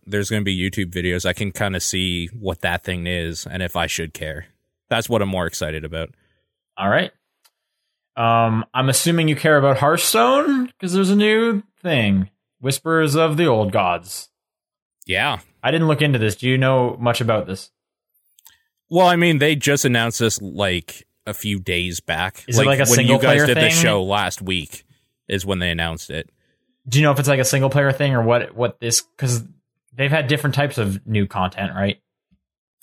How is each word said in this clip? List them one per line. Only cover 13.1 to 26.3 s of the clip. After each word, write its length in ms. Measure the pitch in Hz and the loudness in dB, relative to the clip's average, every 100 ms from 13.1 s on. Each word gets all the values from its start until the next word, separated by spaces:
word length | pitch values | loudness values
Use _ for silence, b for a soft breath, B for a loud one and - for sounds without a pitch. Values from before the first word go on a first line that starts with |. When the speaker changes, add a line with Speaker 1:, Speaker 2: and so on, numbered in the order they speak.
| 151 | 2
Speaker 2:
of 200 | 160 151 | 2 2
the 100 | 170 | 2
Old 260 | 113 101 | 2 2
Gods. 560 | 104 90 87 87 - - _ _ _ _ _ _ _ - | 2 0 -2 -6 -14 -16 _ _ _ _ _ _ _ -4
Speaker 1:
Yeah. 320 | 92 135 110 - _ | -2 0 -4 -10 _
Speaker 2:
I 80 | 123 | -2
didn't 180 | 160 160 | 0 2
look 140 | 156 | 2
into 160 | 151 131 | 2 2
this. 180 | 107 104 | 0 -2
Do 120 | 127 | -2
you 100 | 131 | 2
know 380 | 131 131 123 - | 2 2 0 0
much 200 | 120 117 | -2 0
about 260 | 117 107 92 | 0 0 -2
this? 240 | 95 - _ _ _ _ _ _ _ - b b _ _ | -10 -12 _ _ _ _ _ _ _ -20 b b _ _
Speaker 1:
Well, 160 | 170 180 | 4 6
I 100 | 175 | 6
mean, 220 | 175 156 | 4 4
they 180 | 147 147 | 2 2
just 280 | 143 143 | 2 2
announced 340 | 135 120 117 - | 2 2 0 0
this, 220 | 113 - | 0 0
like, 640 | 101 76 101 90 - - - _ - | -6 -2 0 0 -4 -16 -20 _ -12
a 60 | |
few 260 | 104 107 101 | -8 -4 -4
days 420 | 92 87 90 85 | -2 -2 -2 -6
back. 440 | - 80 92 - - | -6 -4 -4 -6 -2
Speaker 2:
Is 120 | 117 | 2
it, 80 | 135 | 2
like, 120 | 135 | 2
a 40 | |
Speaker 1:
when 40 | 131 | 2
Speaker 2:
single 280 | 120 - 135 | 4 4 4
Speaker 1:
you 60 | |
guys 140 | 127 123 | 4 4
Speaker 2:
player 100 | 147 | 4
Speaker 1:
did 100 | 123 | 2
the 40 | |
Speaker 2:
thing? 80 | - | 2
Speaker 1:
show 300 | 165 117 104 | 2 2 2
last 400 | 95 101 92 - | 0 0 -2 -4
week 420 | 95 92 73 - - _ _ _ - | -4 -4 -6 -14 -20 _ _ _ -6
is 180 | 98 92 | -6 -2
when 120 | 92 | -2
they 100 | 87 | -2
announced 400 | 85 82 82 - | -2 -4 -6 -10
it. 180 | 78 - | -10 -12